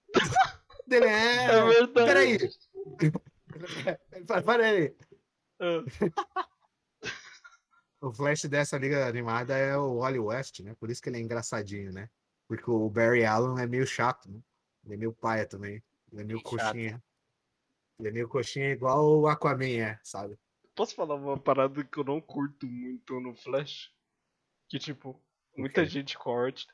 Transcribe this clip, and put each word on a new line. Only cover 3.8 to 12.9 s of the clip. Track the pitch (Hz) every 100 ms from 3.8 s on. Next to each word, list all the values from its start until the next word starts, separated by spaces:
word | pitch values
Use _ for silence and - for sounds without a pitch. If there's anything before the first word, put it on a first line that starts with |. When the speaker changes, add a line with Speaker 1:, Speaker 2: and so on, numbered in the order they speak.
| - 160 _
Speaker 1:
Ele | 185 170
fala, | 196
"Peraí." | 180 233 226 202 143 - - - _ _ _ -
Speaker 2:
Ah. | 175 165 147
Speaker 1:
<laughs> | - 165 - - 370 - _ _ _ _ _ - - - - - _ _ _ _ _
O | 135
Flash | 110 143 151
dessa | 151 143 143 143
liga | 139 143 127
animada | 120 117 117 127 135
é | 135 139
o | 139 120
Wally | 131 131
West, | 104 123 - -
né? | 95
Por | 117 113
isso | 123
que | 143
ele | 120
é |
engraçadinho, | 113 117 117 117 104 101 98
né? | 95 110 _ _ _ -
Porque | 110 -
o | 113
Barry | 110